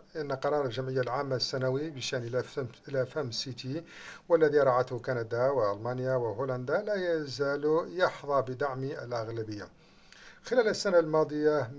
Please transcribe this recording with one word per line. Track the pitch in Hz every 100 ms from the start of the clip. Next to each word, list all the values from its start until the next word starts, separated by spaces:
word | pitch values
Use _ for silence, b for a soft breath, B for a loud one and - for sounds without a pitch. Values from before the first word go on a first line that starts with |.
| - 165
أن | 143
قرار | 127 143 147 131
الجمعية | 120 131 131
العامة | 120 131 139 127
السنوي | - 135 131 135 160
بشأن | 131 - 131
الأف-، | 117 123 - 147 123 - -
الأفهم | 135 127 156 127
سيتي، | - 135 120 131 156 - B B B -
والذي | 165 151 147
رعته | 135 123 127 120
كندا | 135 123 113 117 131
وألمانيا | 135 104 101 117 127 131 127
وهولندا، | 113 104 135 127 127 175
لا | 208 202 175 160
يزال | 143 143 139 143 151 160 190
يحظى | 175 175 - 143 139 120
بدعم | 123 143 131
الأغلبية. | 135 139 123 120 110 113 110 101 - - B B B B B B
خلال | - 247 214
السنة | - 202 175
الماضية، | 156 156 147 151 151 151 120